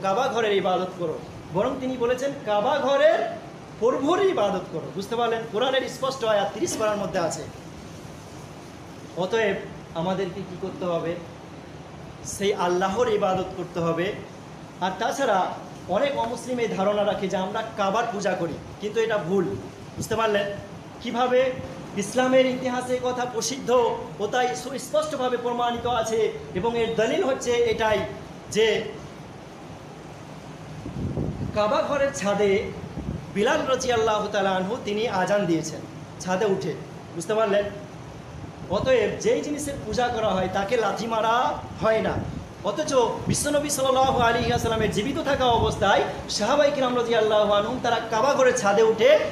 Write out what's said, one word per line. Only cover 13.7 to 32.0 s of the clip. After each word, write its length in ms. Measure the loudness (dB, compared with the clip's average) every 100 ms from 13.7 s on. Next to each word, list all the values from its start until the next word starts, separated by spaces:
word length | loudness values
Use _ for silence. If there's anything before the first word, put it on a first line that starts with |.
| -2 0
হবে। 200 | 0 -2 -4 -10 -14 -16 -16 -16 -4 -4
আর 80 | -2
তাছাড়া 380 | -2 0 2 4 2 -2 -10 -14 -2
অনেক 240 | 0 0 0 -2
অমুসলিম 320 | -4 -4 -2 -2
এই 60 | 0
ধারণা 260 | 2 2 2
রাখে 160 | 0 -2
যে 40 | -2
আমরা 240 | -2 -4 -6 -2
কাবার 300 | 0 2 0
পূজা 200 | 0 -2 0
করি, 160 | -2 -6 -10 -8
কিন্তু 180 | -4 0
এটা 160 | 0 0 0
ভুল। 160 | 0 0 -2 -8 -14 -14 -10
বুঝতে 180 | -4 0
পারলেন? 260 | 2 2 0 -6 -10 -14 -16 -10
কিভাবে 380 | -6 0 4 4 2 0 -8 -12 -8 -4
ইসলামের 440 | -2 2 4 6 6 2
ইতিহাসে 400 | -2 -2 -2 -2
এ 40 | -2
কথা 180 | -2 -2 -2
প্রসিদ্ধ 360 | -4 -4 2 4 4 0 -6 -6
ও 20 | -2
তাই 140 | 0 0 -2
সুস্পষ্টভাবে 760 | -6 -8 -2 0 0 0 0 0 -2
প্রমাণিত 420 | 0 0 0 0 0
আছে, 200 | 0 2 0 0 -6 -2
এবং 120 | -2 0
এর 80 | 0 2
দলিল 220 | 2 2 0
হচ্ছে 220 | 0 0 2 2
এটাই 260 | 2 2 2 0 -8 -12 -14 -6 2
যে 120 | 4 2 -2 -10 -14 -14 -16 -16 -16 -16 -16 -16 -16 -16 -16 -16 -16 -16 -16 -14 -14 -12 -10 -6 -4 -2 -2 -2 -4 2
কাবা 240 | 2 2 2
ঘরের 240 | 2